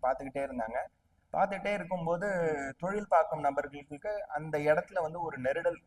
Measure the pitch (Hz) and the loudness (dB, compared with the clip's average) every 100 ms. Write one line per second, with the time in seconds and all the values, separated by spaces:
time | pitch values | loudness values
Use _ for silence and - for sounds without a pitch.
0 | 127 135 139 139 139 127 110 123 - _ | 0 0 -2 -4 -4 -4 -4 -4 -6 _
1 | _ _ _ - 190 196 202 208 - 185 | _ _ _ 0 2 0 -2 -2 -2 -4
2 | 165 170 202 185 165 147 139 135 175 208 | 0 0 0 0 2 0 -4 -6 -4 -4
3 | 208 175 156 156 147 139 143 143 143 147 | 4 4 4 2 2 2 -2 -8 -12 -8
4 | 208 208 - 147 156 151 147 156 175 185 | -6 -6 -4 -6 -2 2 4 4 2 -2
5 | 160 170 160 135 131 143 170 170 | -2 -2 -6 -2 0 0 0 -2